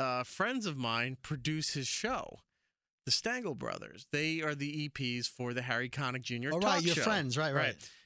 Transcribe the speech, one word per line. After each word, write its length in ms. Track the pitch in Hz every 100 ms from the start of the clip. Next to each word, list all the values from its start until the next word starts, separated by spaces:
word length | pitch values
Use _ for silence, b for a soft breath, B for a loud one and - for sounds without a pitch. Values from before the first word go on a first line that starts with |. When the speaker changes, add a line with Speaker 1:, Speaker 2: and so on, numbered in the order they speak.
Speaker 1:
uh, 240 | 135 123
friends 420 | 123 - 202 262 208
of 100 | 143
mine 400 | 120 113 120 131
produce 520 | - 147 123 156 151
his 120 | 147 127
show, 540 | - 220 247 - - _ _ _ _ _ _
the 80 | -
Stangl 440 | - 220 254 220 123
Brothers. 520 | - 50 - - 135
They 300 | 147 156 160
are 100 | 156 147
the 260 | 143 151
E 40 | 147
Ps 400 | - 127 120 120
for 260 | - 123
the 80 | 120
Harry 260 | 123 117 123
Connick 340 | 135 135 127
Junior 300 | 113 120 131
Speaker 2:
All 60 | 160
Speaker 1:
talk 140 | 208
Speaker 2:
right, 80 | 190
your 140 | 170 165
Speaker 1:
show. 60 |
Speaker 2:
friends, 340 | - - 139 123
right, 160 | 156
right. 220 | 139 147 -
Speaker 1:
Right. 140 | B B